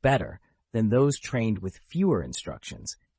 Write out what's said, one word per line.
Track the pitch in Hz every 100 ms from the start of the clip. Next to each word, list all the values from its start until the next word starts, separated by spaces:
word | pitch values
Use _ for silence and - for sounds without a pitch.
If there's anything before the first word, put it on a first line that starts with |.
better | 131 135 - - _ _ _
than | 113 110
those | 123 143 139
trained | - 123 113 101
with | 95 - -
fewer | 170 196 110
instructions, | 64 62 - - - - - - _